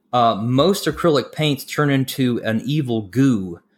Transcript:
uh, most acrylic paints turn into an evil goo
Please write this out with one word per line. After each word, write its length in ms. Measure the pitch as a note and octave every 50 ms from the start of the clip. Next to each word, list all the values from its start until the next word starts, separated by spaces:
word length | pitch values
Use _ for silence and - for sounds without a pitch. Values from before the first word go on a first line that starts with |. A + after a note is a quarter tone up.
| _ _
uh, 240 | - B2 A#2+ A#2 A2
most 500 | G2 A2 A#2+ B2+ C3 D3 F3+ G3+ G3 -
acrylic 460 | D#3+ - - - E3+ D3+ C3+ A2+ -
paints 320 | - - D#3 D3+ C#3+ C3 -
turn 260 | - - - D3+ C#3+
into 500 | C#3 C3+ C3+ C3 - - C3 B2 A#2+ G#2+
an 200 | - A2 A2 A2 -
evil 380 | C3 D3 D#3 C#3+ B2 A#2 A2+
goo 580 | G#2+ F#2 F#2 A#2+ C#3 C#3 B2 G2+ F#2+ F2+ E2+ E2 _ _ _